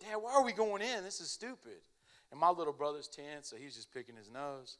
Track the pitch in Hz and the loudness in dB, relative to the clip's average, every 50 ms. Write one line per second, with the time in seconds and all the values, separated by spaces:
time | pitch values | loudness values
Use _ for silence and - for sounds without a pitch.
0 | - 214 214 214 214 233 254 277 269 240 226 190 220 214 202 196 202 240 262 220 | -8 -2 -4 -2 -2 6 8 8 8 8 4 2 2 2 2 0 0 0 0 -2
1 | 180 190 202 - 175 151 - - - 240 262 - - 120 104 85 - _ _ _ | -2 -4 -8 -8 -6 -8 -8 -8 -6 -8 -10 -10 -12 -16 -16 -16 -18 _ _ _
2 | _ _ - - _ _ - 139 160 170 180 170 165 151 143 131 147 147 147 147 | _ _ -20 -20 _ _ -4 4 6 6 6 6 4 0 0 0 0 0 0 -2
3 | 135 - - - 143 143 151 147 143 - - 147 139 143 127 117 110 - - 131 | -6 -10 -12 -12 -10 -10 -10 -10 -10 -12 -12 -12 -12 -12 -14 -14 -16 -12 -10 -12
4 | 123 120 117 113 107 101 113 127 143 143 139 135 131 - - | -12 -10 -14 -18 -18 -14 -10 -8 -6 -6 -6 -8 -10 -14 -16